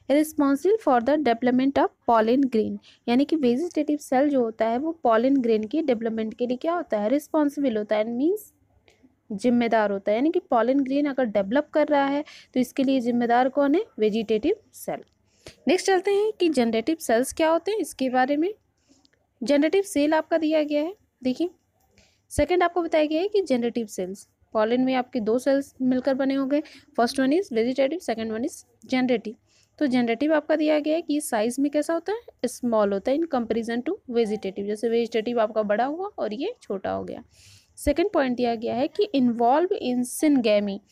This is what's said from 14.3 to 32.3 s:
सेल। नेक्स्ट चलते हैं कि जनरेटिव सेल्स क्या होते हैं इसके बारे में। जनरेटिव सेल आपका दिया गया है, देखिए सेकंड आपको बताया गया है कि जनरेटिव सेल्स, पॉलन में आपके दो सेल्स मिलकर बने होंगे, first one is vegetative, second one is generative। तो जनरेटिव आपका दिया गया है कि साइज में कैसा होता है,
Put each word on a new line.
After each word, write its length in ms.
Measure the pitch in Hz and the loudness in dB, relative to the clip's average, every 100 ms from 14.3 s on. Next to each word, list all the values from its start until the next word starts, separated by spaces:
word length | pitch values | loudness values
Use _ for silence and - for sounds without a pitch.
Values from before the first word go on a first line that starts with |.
| 214 302 440 _ | 0 0 -4 _
सेल। 300 | - - 147 - _ _ _ - - 254 | -14 -10 -10 -12 _ _ _ -20 -6 0
नेक्स्ट 180 | 370 403 | 0 2
चलते 240 | 370 403 | 2 2
हैं 200 | 403 427 | 0 0
कि 160 | - 349 | 0 0
जनरेटिव 460 | 262 233 226 262 330 | 2 0 0 -2 -4
सेल्स 320 | - 233 262 | 0 0 0
क्या 180 | - 320 | 0 0
होते 200 | 330 381 | 0 -2
हैं 80 | 427 | -4
इसके 300 | 294 - 262 | -6 -4 -2
बारे 260 | 254 262 294 | 0 2 0
में। 160 | 359 440 _ _ _ _ _ _ _ _ | -2 -4 _ _ _ _ _ _ _ _
जनरेटिव 400 | 226 285 311 392 | 0 2 4 2
सेल 300 | 392 285 294 | 0 0 2
आपका 240 | 311 - 330 | 0 0 0
दिया 240 | 311 311 | 2 0
गया 180 | 294 294 | 0 -2
है, 120 | 320 415 _ _ | -2 -8 _ _
देखिए 280 | 254 254 359 - _ _ _ _ _ _ _ | -4 -2 -4 -6 _ _ _ _ _ _ _
सेकंड 320 | - 294 370 | -2 2 2
आपको 200 | 349 359 | 2 0
बताया 220 | 330 320 | 0 0
गया 160 | 302 311 | 2 0
है 80 | 403 | 0
कि 140 | 403 | 0
जनरेटिव 440 | 330 247 233 233 214 | 0 0 0 -4 -6
सेल्स, 380 | - 180 196 - _ _ | -6 -8 -10 -18 _ _
पॉलन 260 | 220 220 254 | 0 2 2
में 140 | 262 | 0
आपके 260 | 254 247 254 | 0 -2 -4
दो 160 | 208 247 | -2 0
सेल्स 340 | 277 277 277 - | 2 0 -2 -2
मिलकर 320 | 254 254 269 269 | 0 0 0 0
बने 180 | 269 | 0
होंगे, 280 | 277 269 294 - - _ - | -2 0 -2 -4 -12 _ -2
first 220 | 240 - | 0 0
one 140 | 262 | 0
is 180 | 330 403 | 0 0
vegetative, 500 | 226 240 262 269 349 | -2 0 0 0 -2
second 300 | - 226 220 | -6 -6 -6
one 140 | 220 294 | -6 -6
is 120 | - - _ - | -8 -20 _ -4
generative। 480 | 262 247 233 214 - _ _ _ - | -2 0 -2 -4 -14 _ _ _ -4
तो 80 | 294 | 0
जनरेटिव 460 | 247 233 233 302 | 2 0 0 0
आपका 220 | 302 302 311 | 0 0 0
दिया 220 | 302 302 | 2 0
गया 160 | 294 | 0
है 80 | 330 | -2
कि 180 | - 294 | -2 -4
साइज 360 | - 220 233 262 | -2 -2 -2 -2
में 120 | 285 | -2
कैसा 220 | 302 294 | 0 -2
होता 180 | 330 370 | -4 -4
है, 340 | 453 - | -6 -8